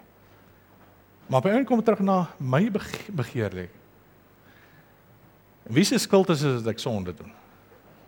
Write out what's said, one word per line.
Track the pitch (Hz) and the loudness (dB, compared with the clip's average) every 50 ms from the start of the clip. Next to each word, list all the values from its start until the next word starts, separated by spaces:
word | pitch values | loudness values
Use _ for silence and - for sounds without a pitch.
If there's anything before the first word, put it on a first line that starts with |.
| - _ _ - - - - - - - - _ _ _ - - - - - - _ _ _ - - | -20 _ _ -20 -20 -20 -20 -20 -20 -20 -20 _ _ _ -20 -20 -20 -20 -20 -20 _ _ _ -20 -8
Maar | - 131 131 | 0 0 2
by | 127 190 | 2 4
een | 214 262 269 | 2 2 2
kom | - 254 226 214 | 2 0 2 4
terug | 226 202 - | 2 2 2
na | 196 196 190 185 170 - - | 2 2 2 2 0 -2 -6
my | - 143 127 127 147 208 240 | -8 -2 0 2 2 2 2
bege-, | 196 - - - - - - - | 0 -4 -6 -6 -12 -14 -12 -8
begeerlik. | 208 147 117 - - 120 107 98 95 92 90 90 - - - - _ _ _ _ _ _ _ _ _ _ _ - - - - - - - - _ _ _ _ _ - - - - _ _ _ _ _ _ - | -6 -6 -6 -4 -4 -4 -4 -4 -4 -8 -10 -10 -14 -20 -20 -20 _ _ _ _ _ _ _ _ _ _ _ -20 -20 -20 -20 -20 -20 -20 -20 _ _ _ _ _ -20 -20 -20 -20 _ _ _ _ _ _ -8
Wie | - 110 147 202 | 0 2 2 2
se | - 269 | 4 2
skuld | 208 - - 202 196 185 - | 0 0 4 4 4 4 4
is | 165 135 151 | 0 0 2
dit | 143 127 120 | 0 0 0
as | 110 113 | -2 -4
ek | 104 - | -6 -4
sonde | - 135 110 101 90 90 85 | -6 -4 -4 -4 -6 -8 -10
doen? | - - - - - - - - - - - - - _ - - - - | -12 -16 -20 -20 -20 -20 -20 -20 -20 -20 -20 -20 -20 _ -20 -20 -20 -20